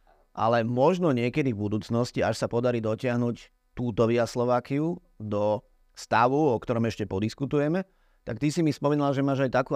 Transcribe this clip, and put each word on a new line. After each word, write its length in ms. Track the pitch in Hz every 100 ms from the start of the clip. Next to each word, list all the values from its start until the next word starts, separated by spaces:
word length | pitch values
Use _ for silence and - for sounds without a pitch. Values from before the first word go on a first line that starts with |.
| _ _ _ -
ale 240 | 110 117
možno 480 | 113 120 147 180 175 123
niekedy 400 | 123 143 135 104
v 160 | 104
budúcnosti, 480 | 107 - 120 120 131
až 160 | 95 113
sa 160 | 110
podarí 320 | 117 123 120
dotiahnuť 520 | 110 110 123 120 120 110 - _ _
túto 320 | - 120 107
Via 240 | 113 120 113
Slovakiu 720 | 123 123 123 - 143 160 175 _ -
do 480 | 107 104 104 107 _ _ _ -
stavu, 560 | - 110 123 139 156
o 80 | 110
ktorom 240 | - 113
ešte 240 | 113 - 98
podiskutujeme, 800 | 95 107 - 139 147 147 180 185 _ _ _
tak 160 | - 113
ty 160 | 147
si 80 | 175
mi 80 | 160
spomínal, 480 | - 143 147 143 135
že 80 |
máš 240 | 139 135 131
aj 160 | 127
takú 100 | 131